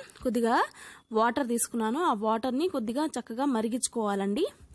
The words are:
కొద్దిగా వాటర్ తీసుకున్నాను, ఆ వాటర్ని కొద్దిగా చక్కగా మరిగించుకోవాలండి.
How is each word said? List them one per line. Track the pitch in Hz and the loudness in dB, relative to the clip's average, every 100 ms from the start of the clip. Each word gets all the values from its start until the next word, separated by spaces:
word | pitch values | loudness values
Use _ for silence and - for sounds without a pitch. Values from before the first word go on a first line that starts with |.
| - - | -2 -6
కొద్దిగా | 254 233 226 285 587 - - - _ | -2 2 2 2 0 -4 -20 -20 _
వాటర్ | 220 233 262 240 | 2 2 2 0
తీసుకున్నాను, | 233 - 233 220 277 | 0 0 0 0 2
ఆ | 339 | 0
వాటర్ని | 214 220 226 262 254 359 | 2 0 0 0 0 0
కొద్దిగా | 277 220 247 311 | 0 -2 -2 -2
చక్కగా | 247 - 233 285 | -4 -6 -2 0
మరిగించుకోవాలండి. | 220 220 240 - 233 208 196 196 214 494 - - | 2 0 -2 -2 -2 -2 0 0 0 -2 -4 -20